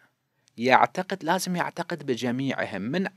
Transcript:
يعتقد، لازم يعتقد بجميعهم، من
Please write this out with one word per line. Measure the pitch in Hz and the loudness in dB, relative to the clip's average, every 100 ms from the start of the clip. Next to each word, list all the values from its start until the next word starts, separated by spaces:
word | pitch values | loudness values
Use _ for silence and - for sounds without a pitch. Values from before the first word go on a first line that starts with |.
| _ _ _ _ _ - | _ _ _ _ _ -4
يعتقد، | 123 120 123 - 185 196 | 4 6 6 2 -6 -4
لازم | 165 185 185 175 | 0 0 0 -2
يعتقد | 147 - 170 165 139 | -2 -6 -8 -6 -4
بجميعهم، | 117 120 123 135 - 101 101 | -2 -2 -2 -2 -4 -4 -6
من | 107 175 190 | -4 -2 -4